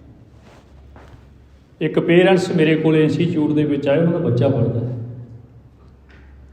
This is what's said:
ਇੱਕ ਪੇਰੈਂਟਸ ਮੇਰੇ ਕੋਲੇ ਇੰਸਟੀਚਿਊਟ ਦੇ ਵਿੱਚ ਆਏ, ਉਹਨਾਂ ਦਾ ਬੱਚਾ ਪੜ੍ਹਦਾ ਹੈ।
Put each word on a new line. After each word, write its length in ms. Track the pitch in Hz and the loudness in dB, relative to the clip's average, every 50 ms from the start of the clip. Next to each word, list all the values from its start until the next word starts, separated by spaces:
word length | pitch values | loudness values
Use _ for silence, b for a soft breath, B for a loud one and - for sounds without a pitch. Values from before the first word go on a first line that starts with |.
| - - - - - - - - - - - - - - - - - - - - - - - - - - - - - - - - _ _ _ - | -20 -20 -20 -20 -20 -20 -20 -20 -20 -20 -20 -20 -20 -20 -20 -20 -20 -20 -20 -20 -20 -20 -20 -20 -20 -20 -20 -20 -20 -20 -20 -20 _ _ _ -6
ਇੱਕ 180 | 170 156 - - | -6 -4 -2 0
ਪੇਰੈਂਟਸ 520 | - - 170 175 185 190 190 175 - - | 0 2 4 4 6 4 4 2 2 0
ਮੇਰੇ 240 | - 170 156 156 160 | 0 0 2 2 2
ਕੋਲੇ 280 | 156 156 160 156 156 156 | 2 2 2 2 2 2
ਇੰਸਟੀਚਿਊਟ 480 | 151 - - 175 165 - 156 151 147 | 2 0 0 -2 -2 -2 -2 -2 0
ਦੇ 120 | 147 151 147 | 0 0 0
ਵਿੱਚ 240 | 143 143 131 127 143 | 0 -2 -2 -2 0
ਆਏ, 100 | 139 156 | 0 2
ਉਹਨਾਂ 140 | 165 170 | 2 0
ਦਾ 60 | 175 170 | 0 -2
ਬੱਚਾ 300 | 165 117 120 120 139 139 | -2 -2 0 0 0 0
ਪੜ੍ਹਦਾ 320 | 131 - - - - 113 | 0 0 -2 -2 -2 -4
ਹੈ। 180 | - - - - - - - - - - - - - - - - - - _ - - - - - - - - - - - - - - - | -6 -6 -8 -10 -12 -12 -14 -16 -18 -18 -20 -20 -20 -20 -20 -20 -20 -20 _ -20 -20 -20 -20 -20 -20 -20 -20 -20 -20 -20 -20 -20 -20 -20